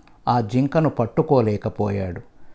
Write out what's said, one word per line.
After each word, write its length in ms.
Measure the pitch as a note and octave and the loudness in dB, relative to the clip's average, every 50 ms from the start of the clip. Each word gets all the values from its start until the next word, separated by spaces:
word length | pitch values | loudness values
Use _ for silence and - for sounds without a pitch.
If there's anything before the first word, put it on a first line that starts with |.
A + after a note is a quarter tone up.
| - - - - - - | -14 -20 -20 -10 -2 0
ఆ 120 | A#2+ B2 | 0 0
జింకను 500 | A#2 G#2 A#2+ B2+ C#3 C#3 - E3 D#3+ C#3 | 0 0 0 0 0 2 2 2 2 2
పట్టుకోలేకపోయాడు. 1300 | - - A#2 G#2+ - - D#3 - D3 B2+ A2+ G#2+ G#2 G2+ - G#2+ - - G#2 G#2 G2+ G2+ F#2+ F#2 F2 - - - _ - - - - | 2 0 -2 -2 0 -2 2 4 4 4 4 2 0 -2 -2 -6 -4 -2 -2 -2 -2 -2 -4 -4 -6 -10 -12 -16 _ -20 -20 -20 -20